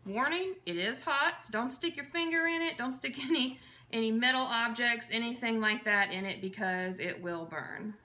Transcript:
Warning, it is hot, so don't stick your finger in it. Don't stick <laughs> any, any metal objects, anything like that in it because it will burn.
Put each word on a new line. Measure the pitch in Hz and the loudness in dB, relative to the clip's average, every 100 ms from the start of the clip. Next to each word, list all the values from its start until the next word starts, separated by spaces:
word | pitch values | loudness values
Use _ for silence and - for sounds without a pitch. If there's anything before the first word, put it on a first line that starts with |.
| 196 | -6
Warning, | 208 277 349 381 381 - | 0 0 2 -2 -4 -4
it | 170 | -2
is | 196 254 | -2 -2
hot, | - 277 311 339 - | 0 2 2 0 -4
so | |
don't | 214 247 | -2 -2
stick | - 339 339 | -2 -4 -4
your | 277 | -4
finger | 339 330 330 330 | -2 2 2 2
in | 330 | 2
it. | 330 320 | -2 -2
Don't | 247 | -4
stick | 262 269 262 | -4 -6 -6
<laughs> | |
any, | 269 320 254 - - - - | 0 2 2 -2 -16 -20 -4
any | 226 226 | 0 2
metal | 220 247 262 | 4 4 4
objects, | 254 233 233 226 240 233 - | 2 2 0 2 2 0 0
anything | 226 233 240 240 226 | -2 -2 -2 0 2
like | 214 214 214 | 4 2 2
that | 202 196 | 4 4
in | 185 196 | 0 -4
it | 190 | -4
because | 190 190 190 185 185 185 | -6 -2 0 0 -2 -2
it | 175 - | -4 -4
will | 175 170 165 | -4 -6 -6
burn. | 160 - - 214 208 | -8 -8 -8 -8 -10